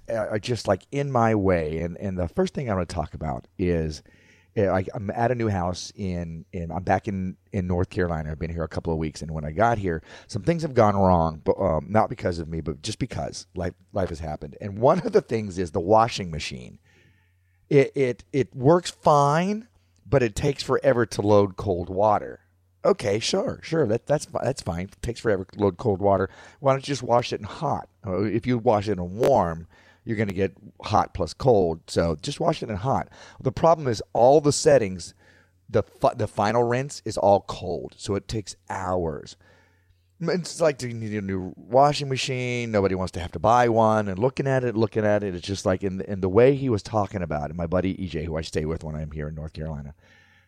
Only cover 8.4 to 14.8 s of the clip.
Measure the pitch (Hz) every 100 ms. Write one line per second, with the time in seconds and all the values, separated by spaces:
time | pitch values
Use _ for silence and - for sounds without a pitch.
8.4 | 80 85 80 - 82 80 80 - 78 78
9.4 | 76 78 117 113 95 80 - - - 107
10.4 | 127 170 156 120 104 98 92 90 80 80
11.4 | - - 95 78 76 107 101 127 98 85
12.4 | 78 80 78 71 107 - 131 - 69 -
13.4 | - 90 87 - _ 101 87 80 80 78
14.4 | 73 - 104 101